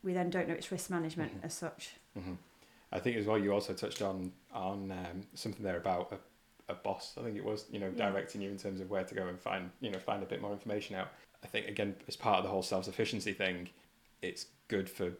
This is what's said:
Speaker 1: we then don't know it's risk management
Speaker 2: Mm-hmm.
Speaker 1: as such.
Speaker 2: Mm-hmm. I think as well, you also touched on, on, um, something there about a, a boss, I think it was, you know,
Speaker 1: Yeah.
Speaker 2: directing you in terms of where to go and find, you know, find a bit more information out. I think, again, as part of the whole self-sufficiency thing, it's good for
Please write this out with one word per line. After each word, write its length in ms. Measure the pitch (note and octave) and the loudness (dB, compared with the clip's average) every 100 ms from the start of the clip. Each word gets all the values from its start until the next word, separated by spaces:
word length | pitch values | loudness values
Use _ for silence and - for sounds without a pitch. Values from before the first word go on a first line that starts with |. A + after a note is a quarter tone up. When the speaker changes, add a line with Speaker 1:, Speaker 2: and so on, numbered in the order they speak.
Speaker 1:
we 120 | F#3+ | 2
then 180 | F3+ F3 | 2 4
don't 160 | F3+ E3 | 2 0
know 80 | E3 | -2
it's 160 | - | -2
risk 180 | F#3 - | -4 0
management 460 | F3+ D#3+ E3 - - | 0 0 0 -2 -2
Speaker 2:
Mm-hmm. 80 | F3+ | -6
Speaker 1:
as 80 | |
such. 380 | - E3 - - - - - | -4 -6 -6 -14 -14 -14 -8
Speaker 2:
Mm-hmm. 160 | F#2+ F2+ - - - - - | -6 -8 -10 -20 -20 -20 -4
I 80 | - | 0
think 180 | B2+ A#2 | 2 2
as 80 | G#2 | 4
well, 140 | A2 | 6
you 120 | G2+ | 6
also 220 | G2+ G2+ | 4 4
touched 300 | F#2 G#2 - | -2 -2 0
on, 280 | G2+ F#2+ F#2 - - | 0 0 -4 -6 -10
on, 380 | - F#2+ G2+ G2 | -2 -2 -2 -4
um, 300 | F#2 F2+ E2+ G2+ | -4 -4 -6 -8
something 300 | - A2+ G2 | -6 -6 -2
there 140 | G2+ F2 | 0 2
about 360 | F#2+ F2 F2 G2 - - _ _ - | 2 2 0 -6 -10 -20 _ _ -8
a, 20 | |
a 20 | - | -4
boss, 400 | - G2 - - | -2 -2 -4 -6
I 40 | |
think 120 | A#2+ G#2 | -4 -2
it 80 | |
was, 220 | G#2 G#2+ - | -2 -2 -4
you 80 | G#2 | -4
know, 120 | F#2+ F#2 | -2 2
Speaker 1:
Yeah. 160 | G#2 | 4
Speaker 2:
directing 280 | G2 - G#2 | 4 0 -4
you 120 | G2 | -4
in 60 | G2 | -2
terms 240 | G2+ F#2+ | -4 -4
of 100 | F#2 | 0
where 120 | G2 | 0
to 120 | F#2 F#2 | 0 -2
go 100 | F#2 | -2
and 140 | F#2 | -2
find, 320 | - F#2+ F#2 - | -2 -2 -4 -6
you 80 | A2+ | -4
know, 80 | F#2 | -2
find 240 | G#2+ G2+ | 0 -2
a 60 | G2 | 0
bit 160 | A2 | -2
more 80 | G#2 | -2
information 440 | G2+ A2 G#2 G2+ F#2+ | -4 0 -2 0 -4
out. 120 | - - - - | -4 -6 -20 -18
I 40 | - | -2
think, 180 | A#2 - | -2 -2
again, 280 | G#2 G#2 F#2+ - | 0 0 0 -8
as 80 | - | 0
part 220 | A2+ G2 | 6 6
of 60 | |
the 80 | G2 | 6
whole 100 | G2 | 2
self-sufficiency 720 | F#2 F#2+ F#2 F#2 G#2+ A2 G2 | 2 0 0 2 2 2 0
thing, 360 | F#2+ F#2+ F2+ F2+ - - _ _ - | 2 2 2 -6 -12 -20 _ _ -8
it's 240 | - - - - _ | -6 -6 -10 -14 _
good 200 | G#2 F#2 | 0 0
for 240 | - F#2 F2 | -2 -2 -2